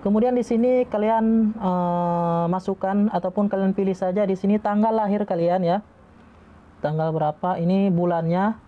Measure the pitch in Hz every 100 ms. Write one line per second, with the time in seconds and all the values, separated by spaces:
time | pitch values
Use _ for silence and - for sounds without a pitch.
0 | 196 214 240 247 233 226 247 254 247 220
1 | 214 226 220 226 214 220 190 180 175 175
2 | 175 175 170 170 170 185 180 196 190 202
3 | 208 185 185 190 202 196 190 190 196 185
4 | 185 185 202 190 196 208 214 208 220 220
5 | 208 208 202 180 170 185 170 190 - -
6 | - - - - - - - - 147 156
7 | 160 160 151 151 180 175 170 190 196 175
8 | 175 170 165 175 202 226